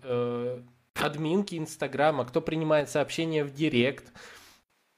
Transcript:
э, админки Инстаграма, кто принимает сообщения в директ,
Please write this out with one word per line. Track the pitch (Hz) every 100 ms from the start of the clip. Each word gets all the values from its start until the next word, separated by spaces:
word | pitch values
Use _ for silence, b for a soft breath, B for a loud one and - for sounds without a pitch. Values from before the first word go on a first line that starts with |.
э, | 131 123 120 120 120 123 123 _ _
админки | - 151 147 156 190 202 170
Инстаграма, | 156 - 139 135 151 143
кто | 123 165
принимает | 160 160 156 151 139
сообщения | 151 135 - 165 156
в | 143
директ, | 139 151 120 123 139 - B B B B B _ _ _